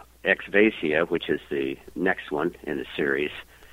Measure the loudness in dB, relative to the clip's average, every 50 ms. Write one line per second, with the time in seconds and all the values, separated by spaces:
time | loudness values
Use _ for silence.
0 | -14 -20 -18 -2 0 2 2 2 0 2 4 6 6 6 4 2 -2 0 2 2
1 | 2 2 0 -2 0 -2 -2 -2 -2 -4 -4 -2 -2 -2 -4 -8 -12 -12 -6 -2
2 | 0 0 0 -2 -4 -6 -4 -2 -2 -2 -4 -6 -8 -6 -6 -6 -6 -6 -4 -2
3 | 0 0 0 0 -2 -4 -6 -10 -16 -18 -20 -20 -20 -20